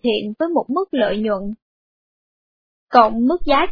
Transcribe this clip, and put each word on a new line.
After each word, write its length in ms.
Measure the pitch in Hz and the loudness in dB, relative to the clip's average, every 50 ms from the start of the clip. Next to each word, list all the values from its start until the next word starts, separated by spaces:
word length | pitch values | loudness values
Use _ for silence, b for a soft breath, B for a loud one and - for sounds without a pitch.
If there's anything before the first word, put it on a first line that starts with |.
| - | -2
hiện 300 | 240 214 208 208 208 214 - | -2 -2 -2 -4 -8 -6 -4
với 100 | 320 339 | -4 -2
một 160 | 339 262 - - | -2 -2 -2 -2
mức 160 | 262 349 392 - | -4 -4 -4 -4
lợi 260 | - 262 214 202 190 | -2 -2 -2 0 -2
nhuận. 240 | 214 214 220 208 190 196 202 220 - _ _ _ _ _ _ _ _ _ _ _ _ _ _ _ _ _ _ _ _ _ _ _ _ _ _ | -2 -2 -2 -2 -4 -6 -8 -10 -12 _ _ _ _ _ _ _ _ _ _ _ _ _ _ _ _ _ _ _ _ _ _ _ _ _ _
Cộng 360 | - 247 226 220 226 226 233 | 4 6 6 6 4 0 0
mức 100 | 254 339 359 - | 0 0 0 0
giá 200 | - 277 277 339 381 | 0 2 2 0 0